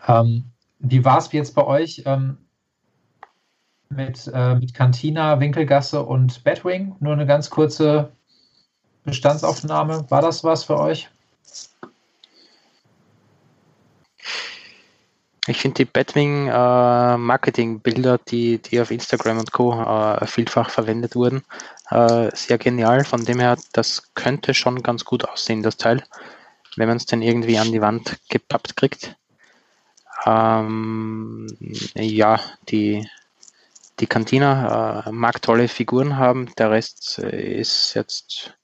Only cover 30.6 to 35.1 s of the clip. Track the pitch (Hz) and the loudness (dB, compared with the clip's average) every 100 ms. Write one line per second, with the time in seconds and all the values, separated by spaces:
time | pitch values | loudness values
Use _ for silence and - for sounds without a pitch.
30.6 | 110 110 110 110 110 110 110 110 110 107 | -2 -4 -6 -6 -6 -8 -10 -12 -14 -14
31.6 | - 107 - - 110 107 107 110 - - | -12 -10 -10 -6 -2 2 4 4 -2 -18
32.6 | - 107 104 104 107 - _ _ - _ | -4 0 0 -2 -6 -16 _ _ -20 _
33.6 | _ - _ - 110 117 107 131 143 135 | _ -20 _ -8 -2 -2 2 2 4 2
34.6 | 120 113 110 107 107 | 0 0 -2 -4 -8